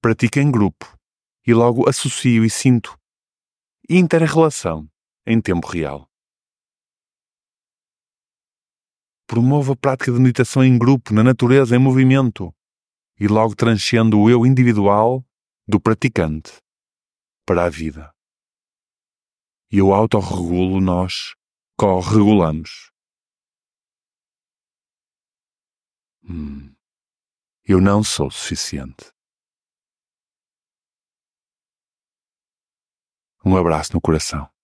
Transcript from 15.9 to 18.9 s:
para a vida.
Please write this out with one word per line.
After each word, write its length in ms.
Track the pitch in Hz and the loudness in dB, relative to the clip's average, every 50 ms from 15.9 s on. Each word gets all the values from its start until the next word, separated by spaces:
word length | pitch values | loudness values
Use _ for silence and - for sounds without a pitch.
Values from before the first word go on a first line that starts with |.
| 110 - - 123 - - 87 78 78 78 - - - _ _ _ _ _ _ _ _ _ _ _ _ _ _ _ _ _ _ | -2 0 -2 -4 -2 -2 -2 -2 -4 -8 -12 -16 -20 _ _ _ _ _ _ _ _ _ _ _ _ _ _ _ _ _ _
para 200 | - 92 87 87 | -2 0 0 0
a 40 | 87 | -2
vida. 440 | 76 73 80 78 76 76 78 73 _ _ _ _ _ _ _ _ _ _ _ _ _ _ _ _ | -4 -6 -10 -10 -10 -12 -20 -20 _ _ _ _ _ _ _ _ _ _ _ _ _ _ _ _